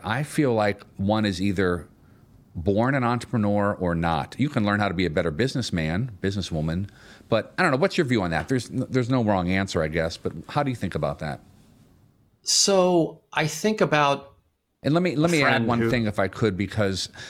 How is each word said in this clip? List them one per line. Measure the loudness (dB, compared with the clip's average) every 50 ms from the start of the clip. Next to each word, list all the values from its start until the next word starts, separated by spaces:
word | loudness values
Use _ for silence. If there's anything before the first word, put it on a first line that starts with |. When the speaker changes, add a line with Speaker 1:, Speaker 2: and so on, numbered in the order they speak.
| -4
Speaker 1:
I | -4 -4 -4 -4
feel | -4 -2 0 2 2 2
like | 2 2 0 0 -2 -8 -16 -8
one | -4 0 2 2 2 2
is | 0 0 0
either | -2 -2 0 2 0 0 0 -2 -6 -12 -20 _ -20 -20 -20 -20 -20 _ -20 -20 -20 _ -10
born | -4 -2 0 2 2 2 2 0
an | 0 0
entrepreneur | 0 0 -2 -4 -4 -2 0 0 2 2 2 0 0 0
or | -2 -2 -2 0
not. | 0 0 0 0 0 -2 -4 -4
You | -4 -2 -2
can | 0 0 0
learn | 2 2 2
how | 0 0
to | 0
be | 0 -2
a | 0
better | 0 0 0 0
businessman, | 0 -2 -2 -2 -2 -4 -4 -2 -2 -2 -2 -2 -2 -2 -4 -6 -6 -4
businesswoman, | -4 -4 -2 -4 -6 -4 -4 -4 -2 -2 -2 -4 -6 -8 -10 -20 -20 -20 -20 -12 -4 -2
but | -2 -2 -2 -4 -2
I | 0 0
don't | 2
know. | 2
What's | 2 0 0 0
your | 0 0
view | 2 2 0
on | 2 0
that? | -2 -2 -2
There's | 0 -2 -2 -2 -4
n-, | -6 -6 -4 -2
there's | -2 -2 0 2
no | 0 2 2
wrong | 2 2 2 2 2
answer, | 0 0 0 0 0 0
I | 0
guess, | 0 0 -2 -2 -2 -4
but | -6 -8 -8 -8 -8 -10 -4
how | -2 -2 -2
do | -2
you | -4
think | -6 -6 -6 -4
about | -4 -4 -4 -4 -6
that? | -8 -8 -8 -10 -14 -20 -20 -20 -20 _ -20 -20 -20 _ _ _ _ _ _ _ _ _ _ _ -4
Speaker 2:
So | -2 0 2 2 4 4 4 4 6 4 4 2 2 -2 -12 _ -6 -2
I | -2 -2
think | -2 -2 0 0 0 2 2
about | 2 2 4 4 4 4 2 0 -4 -14 -20 _ _ _ _ _ _ _ _ _ 0
Speaker 1:
And | 0 2
let | 2 2
me, | 0 0
let | 2 2 2
me | 4 4
add | 4 4
Speaker 2:
friend | 2 2 2
Speaker 1:
one | 0 0 2
Speaker 2:
who | 2 2
Speaker 1:
thing | 2 2 0
if | 0 0 0
I | -2
could, | -2 0 0 0 0 0
because, | 0 -4 -4 -2 -2 0 0 -2 -4 -6 -8 -12 -16 -18